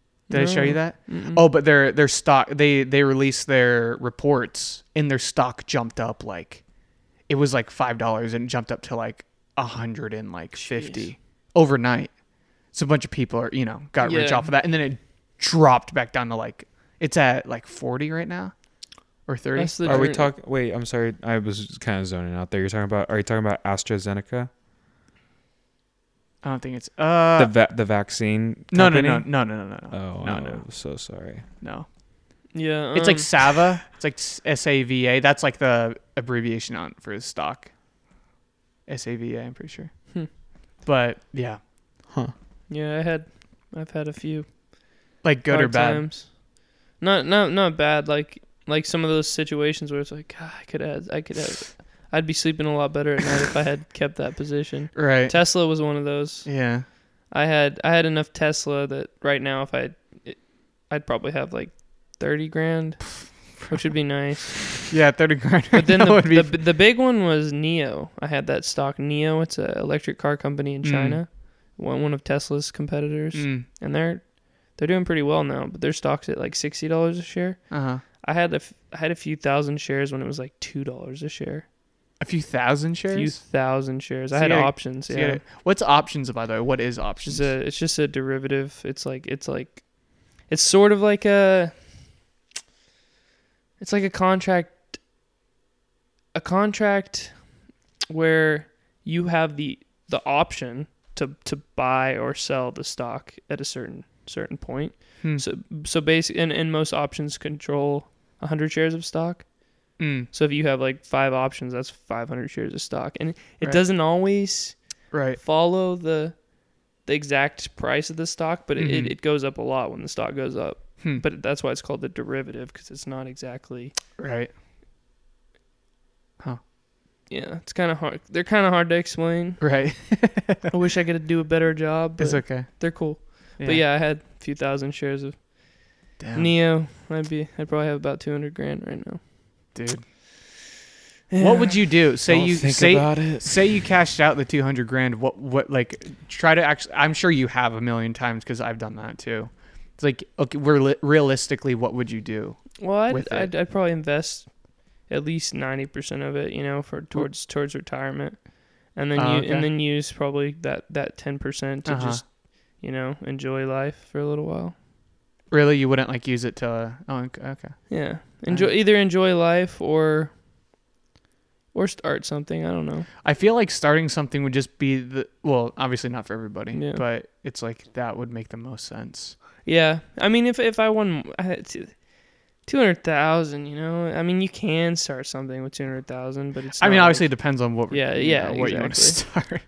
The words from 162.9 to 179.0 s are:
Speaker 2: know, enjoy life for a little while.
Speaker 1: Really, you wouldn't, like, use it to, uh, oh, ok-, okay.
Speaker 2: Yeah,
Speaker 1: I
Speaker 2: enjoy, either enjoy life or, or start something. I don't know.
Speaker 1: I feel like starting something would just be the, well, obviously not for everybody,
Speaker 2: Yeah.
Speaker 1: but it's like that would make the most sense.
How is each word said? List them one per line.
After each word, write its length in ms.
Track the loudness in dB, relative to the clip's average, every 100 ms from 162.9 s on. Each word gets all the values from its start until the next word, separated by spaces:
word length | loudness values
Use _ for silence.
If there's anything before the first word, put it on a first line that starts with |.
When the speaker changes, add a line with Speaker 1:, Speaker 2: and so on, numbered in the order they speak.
Speaker 2:
know, 240 | -6 -6 -8 -8
enjoy 400 | -8 -6 -4 -4
life 420 | -4 -4 -8 _
for 80 | -6
a 60 | -4
little 200 | -4 -4
while. 300 | -6 -8 -12 _ _ _ _ _ _ 0
Speaker 1:
Really, 260 | 6 6 6
you 100 | 4
wouldn't, 200 | 2 2
like, 180 | -4 -2
use 160 | -2
it 120 | -2 -4
to, 100 | -4
uh, 220 | -4 -6 -10 -8
oh, 100 | -8 -8
ok-, 160 | -10
okay. 280 | -12 -12 -16 -18 -8
Speaker 2:
Yeah, 280 | -4 -4 -6 -12 -10 -2
Speaker 1:
I 40 |
Speaker 2:
enjoy, 200 | 2 4
either 240 | 4 6 6
enjoy 400 | 4 4 4 4
life 420 | 4 2 0 -4
or, 520 | 0 2 2 2 -2 _ _ _ _ _ _ _ _ _ _ _ _ _ _
or 140 | -4 -2
start 380 | -2 -4 -4 -4
something. 400 | -8 -6 -6 -4
I 60 |
don't 140 | -4 -4
know. 200 | -6 -8 -6 -2
Speaker 1:
I 80 | 2
feel 180 | 4
like 160 | 4 2
starting 400 | 0 2 2 2
something 340 | -2 -4 -2
would 100 | -2
just 240 | -2 -2 -2
be 200 | -2 -2
the, 280 | -4 -6 -8 _
well, 300 | 0 0 0 -4
obviously 320 | -4 -2 -4
not 160 | -8 -8
for 80 |
everybody, 400 | -8 -8 -10 -8
Speaker 2:
Yeah. 200 | -6 -6 -2
Speaker 1:
but 300 | -2 -4 -8 _
it's 180 | -14 -10
like 320 | -10 -10 -14
that 240 | -8 -8 -8
would 160 | -10
make 160 | -12 -14
the 80 | -14
most 280 | -14 -14 -14
sense. 520 | -14